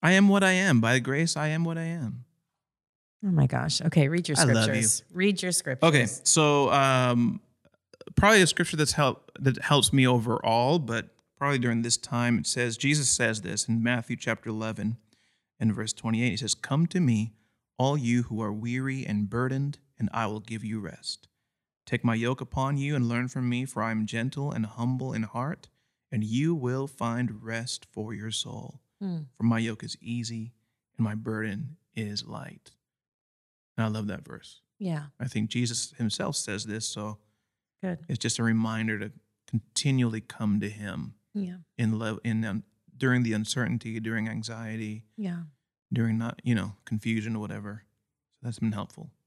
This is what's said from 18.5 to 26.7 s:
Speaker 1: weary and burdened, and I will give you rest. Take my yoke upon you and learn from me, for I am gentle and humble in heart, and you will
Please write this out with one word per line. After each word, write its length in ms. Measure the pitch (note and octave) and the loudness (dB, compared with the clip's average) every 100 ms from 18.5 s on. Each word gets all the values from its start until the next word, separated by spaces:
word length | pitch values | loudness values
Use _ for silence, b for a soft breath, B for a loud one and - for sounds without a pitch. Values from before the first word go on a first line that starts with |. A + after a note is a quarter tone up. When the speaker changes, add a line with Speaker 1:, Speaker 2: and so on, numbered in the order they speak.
Speaker 1:
weary 500 | G#2+ A#2 B2 C3 C3+ | -6 -6 -4 -4 -6
and 240 | C3 G#2 G#2 | -2 -2 0
burdened, 500 | A#2 C3 C3+ C#3+ C#3+ _ _ | 0 -2 0 -4 -6 _ _
and 120 | - | -4
I 140 | - A2+ | -2 -2
will 120 | G#2+ | -4
give 240 | G#2+ A2 | -8 -8
you 160 | G#2+ A2 | -6 -6
rest. 480 | F#2+ - - - _ _ _ _ _ _ - | -8 -12 -12 -12 _ _ _ _ _ _ -4
Take 160 | C3 | 0
my 100 | B2 | 2
yoke 260 | A2+ A#2 C3+ | 2 0 -2
upon 360 | B2+ - C3+ C#3+ | -4 -2 0 0
you 180 | C#3 D3 | -2 0
and 140 | A#2 | 0
learn 180 | A#2+ B2+ | 0 -4
from 220 | C3+ B2 | -4 -2
me, 160 | A#2+ C3 | -2 -4
for 160 | - | -4
I 80 | A2 | -2
am 160 | A2+ G#2+ | -2 -2
gentle 460 | A#2 A#2+ C3+ C#3+ | -2 -4 -4 -6
and 160 | - G#2+ | -4 -6
humble 440 | - A#2+ B2+ C3 | -2 -2 -2 -4
in 100 | A2+ | -6
heart, 440 | A2 A#2 C3 F3+ - _ _ _ _ | -6 -6 -6 -8 -14 _ _ _ _
and 120 | B2 | -4
you 300 | G#2+ A#2 D#3 | -2 0 0
will 320 | E3 B2 | 0 -2